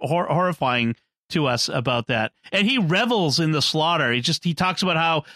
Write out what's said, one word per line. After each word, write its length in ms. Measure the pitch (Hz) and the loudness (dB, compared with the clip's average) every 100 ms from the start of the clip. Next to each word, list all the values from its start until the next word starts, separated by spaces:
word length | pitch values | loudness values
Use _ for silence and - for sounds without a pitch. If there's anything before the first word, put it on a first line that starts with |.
hor-, 240 | - 170 - | -2 -2 0
horrifying 720 | 156 180 165 131 123 117 117 _ _ _ | 0 0 0 0 2 0 -2 _ _ _
to 160 | 175 143 | 0 0
us 240 | 123 - | 0 -2
about 380 | - 123 123 117 | -2 0 -2 0
that. 260 | 117 110 - - | -2 -2 -6 -4
And 160 | 190 208 | 0 2
he 100 | 262 | 2
revels 640 | 165 185 240 226 165 131 | 2 2 2 2 2 2
in 140 | 160 | 0
the 80 | 151 | 0
slaughter. 500 | - 156 156 170 127 | 0 0 0 2 2
He 80 | 120 | 0
just, 240 | 135 156 | 0 -2
he 100 | 170 | -2
talks 280 | 160 185 175 | -2 -2 0
about 160 | 185 160 | 0 0
how, 260 | 165 160 - | 2 0 -4